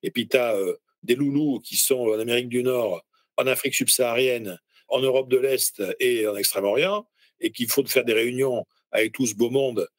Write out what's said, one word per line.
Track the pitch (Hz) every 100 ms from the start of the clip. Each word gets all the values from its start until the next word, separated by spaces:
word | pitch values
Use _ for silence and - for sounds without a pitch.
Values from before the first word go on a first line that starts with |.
et | -
puis | - 113
t'as, | 131 120 107
euh, | 95 87 _ _
des | 98
loulous | 123 143 139 151 123
qui | - -
sont | - 131 117
en | 107
Amérique | 113 120 123
du | 120
Nord, | 123 127 113 87 _ _ _ -
en | 131
Afrique | 127 139
subsaharienne, | - 123 - 123 117 131 120 107 87 _ _ _
en | 127
Europe | 131 131 131
de | 127
l'Est | 131 131 - - 95 92
et | 127 120 107
en | 101
Extrême-Orient, | 95 - 98 113 175 208 - _ _ _
et | 110
qu'il | - 117
faut | - 135
faire | -
des | 120
réunions | 110 117 123 135 120 - _ _
avec | - 110
tout | - 127
ce |
beau | 104 117
monde | 131 135 110 87